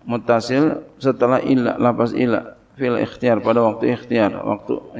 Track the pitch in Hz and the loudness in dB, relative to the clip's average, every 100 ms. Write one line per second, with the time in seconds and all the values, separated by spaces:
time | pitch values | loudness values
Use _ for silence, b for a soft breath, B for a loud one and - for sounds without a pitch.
0 | - 117 113 117 113 131 156 - - - | -8 -4 0 0 0 0 0 0 -8 -6
1 | 135 123 120 131 131 131 117 - 120 117 | -2 2 2 2 2 2 0 0 0 2
2 | 117 107 123 107 - - _ - 127 110 | 0 0 0 0 -4 -16 _ -6 -2 -2
3 | 110 - 123 110 110 117 113 113 123 117 | -4 -2 0 2 2 2 2 2 -2 -2
4 | - 117 101 - 110 104 - 120 - 117 | -2 0 0 0 -4 -4 -4 -6 -8 -8